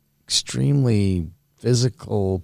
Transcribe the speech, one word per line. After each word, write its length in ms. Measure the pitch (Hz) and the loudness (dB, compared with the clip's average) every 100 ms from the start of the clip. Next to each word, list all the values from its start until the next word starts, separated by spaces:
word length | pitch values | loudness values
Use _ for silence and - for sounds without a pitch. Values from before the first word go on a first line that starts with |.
| _ _ | _ _
extremely 1040 | - - - 123 135 143 127 104 98 92 82 - _ _ | -6 -4 -4 -2 0 2 2 2 2 0 -4 -12 _ _
physical 800 | 113 120 127 - - 104 95 95 | 0 2 0 -4 -4 -2 0 -2